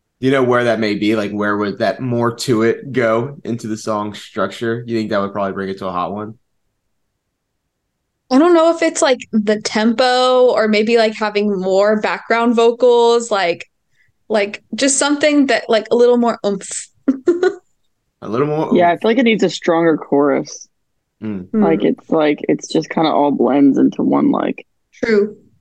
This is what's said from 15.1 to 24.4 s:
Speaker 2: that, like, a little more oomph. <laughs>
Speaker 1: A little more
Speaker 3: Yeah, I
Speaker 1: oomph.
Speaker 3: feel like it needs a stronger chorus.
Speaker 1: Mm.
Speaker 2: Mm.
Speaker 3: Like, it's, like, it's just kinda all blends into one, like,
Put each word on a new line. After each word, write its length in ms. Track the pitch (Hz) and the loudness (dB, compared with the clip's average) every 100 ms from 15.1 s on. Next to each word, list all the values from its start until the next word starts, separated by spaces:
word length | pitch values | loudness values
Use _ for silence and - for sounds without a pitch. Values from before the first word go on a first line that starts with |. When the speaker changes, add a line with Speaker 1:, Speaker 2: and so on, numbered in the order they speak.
| 294 302 294 269 | 0 2 2 2
Speaker 2:
that, 220 | 233 - | 0 0
like, 180 | 226 214 | -2 0
a 60 | 240 | 2
little 200 | 240 240 | 4 4
more 220 | 233 220 | 0 -2
oomph. 440 | 202 202 - - - _ - | -4 -6 -8 -14 -14 _ -4
<laughs> 220 | 269 - 349 370 392 _ _ _ _ _ - | -2 0 0 0 -2 _ _ _ _ _ -18
Speaker 1:
A 60 | 110 | -6
little 180 | 113 147 | -2 -2
more 240 | 151 156 | -2 0
Speaker 3:
Yeah, 140 | 175 175 | 2 2
I 40 | |
Speaker 1:
oomph. 100 | 175 | 2
Speaker 3:
feel 80 | 214 | 0
like 80 | 233 | 2
it 60 | |
needs 180 | 233 214 | 2 2
a 80 | 190 | 0
stronger 480 | - - 165 170 156 | -2 -2 2 2 0
chorus. 680 | - 143 143 135 151 - - _ _ _ _ - | 0 0 2 0 -4 -14 -20 _ _ _ _ -14
Speaker 1:
Mm. 220 | - 95 90 | -10 -10 -4
Speaker 2:
Mm. 120 | 220 | 0
Speaker 3:
Like, 220 | 185 160 | 2 2
it's, 240 | - - - | 0 -4 -2
like, 300 | 160 151 147 - | 0 0 -2 -2
it's 200 | 151 - | -4 -2
just 200 | 160 156 | -4 -4
kinda 220 | - 160 | -2 0
all 200 | - 143 | 0 0
blends 440 | 135 120 139 139 131 | 0 0 4 4 4
into 260 | 135 - | 0 0
one, 280 | 131 143 147 | 0 2 2
like, 360 | - | 0